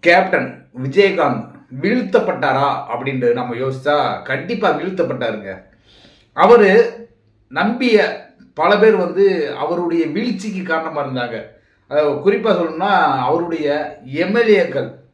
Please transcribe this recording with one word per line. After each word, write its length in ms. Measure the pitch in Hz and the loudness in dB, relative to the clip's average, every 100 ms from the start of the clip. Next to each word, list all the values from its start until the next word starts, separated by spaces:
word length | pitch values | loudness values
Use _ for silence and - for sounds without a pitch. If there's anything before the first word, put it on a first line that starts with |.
கேப்டன் 680 | 170 175 185 156 123 - - 127 | 6 4 4 0 -2 -10 -20 -8
விஜயகாந்த் 720 | 135 175 196 170 - 110 - - _ - | -4 4 4 4 0 -2 -8 -16 _ -6
வீழ்த்தப்பட்டாரா 960 | 175 247 226 220 - - 147 135 139 131 - | -2 -2 2 0 0 -2 -2 0 0 -2 -6
அப்படின்ட்டு 380 | 120 131 131 120 | -8 -6 -2 0
நம்ம 220 | 123 120 | 0 -2
யோசிச்சா 680 | 120 135 131 139 147 123 101 | -6 -6 -4 -2 0 0 -4
கண்டிப்பா 480 | - 135 175 233 190 | -6 -6 -4 -2 -2
வீழ்த்தப்பட்டாருங்க. 920 | - 185 185 - 131 117 107 98 92 - _ _ _ _ _ _ | -2 -4 -4 -4 -2 -6 -6 -10 -14 -16 _ _ _ _ _ _
அவரு 380 | - 185 233 202 208 - - - _ _ _ _ | 0 6 8 8 6 4 -2 -18 _ _ _ _
நம்பிய 800 | 143 196 247 254 214 165 - - _ _ | -4 -2 0 2 2 2 -4 -16 _ _
பல 240 | - 165 208 | -2 2 4
பேர் 180 | 220 202 | 4 4
வந்து 580 | 175 180 196 175 143 139 | 0 2 2 2 -4 -4
அவருடைய 500 | 147 175 170 165 151 | -4 -4 -2 -2 -2
வீழ்ச்சிக்கு 560 | 151 240 185 214 190 | -2 -4 -6 -6 -8
காரணமா 440 | 170 160 160 151 135 | -4 -4 -4 -6 -6
இருந்தாங்க. 360 | 127 120 110 92 - _ _ _ | -6 -6 -8 -14 -20 _ _ _
அதாவது 260 | 143 147 | 0 0
குறிப்பா 300 | - 190 226 | 0 0 0
சொல்லணும்னா 460 | 226 180 165 160 196 190 156 135 | 0 0 -2 -2 0 2 2 0
அவருடைய 800 | 127 160 170 160 147 147 147 - | 0 -2 -2 -4 -2 -2 -4 -12
எம் 300 | 123 143 180 | -12 -4 -2
எல் 200 | 226 226 | 0 4
ஏக்கள் 400 | 202 170 139 - - _ | 4 2 -2 -6 -10 _